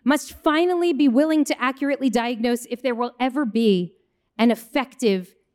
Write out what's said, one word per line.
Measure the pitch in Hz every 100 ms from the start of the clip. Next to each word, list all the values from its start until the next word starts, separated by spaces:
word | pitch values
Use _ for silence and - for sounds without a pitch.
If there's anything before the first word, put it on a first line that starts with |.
must | 247 294 -
finally | - 320 302 359 349 349
be | 277 285
willing | 233 311 311
to | 285 -
accurately | 254 262 285 269 262
diagnose | 226 233 226 240 240 -
if | 240
there | 262
will | 226 240 -
ever | 254 254
be | 254 214 226 185 175 _ _ _ _ -
and | 233
effective | 220 - 285 254 - 226 190 180 _ _